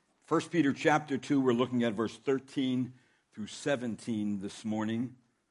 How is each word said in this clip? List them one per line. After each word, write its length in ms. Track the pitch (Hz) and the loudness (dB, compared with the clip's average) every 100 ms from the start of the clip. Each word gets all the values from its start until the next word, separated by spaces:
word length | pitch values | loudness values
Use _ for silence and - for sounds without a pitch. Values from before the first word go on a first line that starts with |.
| _ _ - | _ _ 0
First 240 | 160 160 | 0 2
Peter 220 | 170 139 | 2 2
chapter 440 | 127 160 151 151 131 | 4 4 4 2 -4
two, 240 | - 143 | 2 2
we're 140 | 127 | 4
looking 280 | 120 123 123 | 4 2 2
at 120 | 120 | 0
verse 220 | 104 107 - | 0 -2 -2
thirteen 760 | - 135 - - 131 127 127 - _ _ _ | -2 -2 -2 -2 0 0 -2 -8 _ _ _
through 140 | - 104 | -12 -12
seventeen 960 | - 147 135 123 104 - 107 104 101 | -6 -2 -2 -2 -6 -4 -2 -2 -4
this 240 | 98 - | -6 -8
morning. 500 | 110 110 107 113 131 - _ _ _ | -4 -2 -2 -2 -4 -10 _ _ _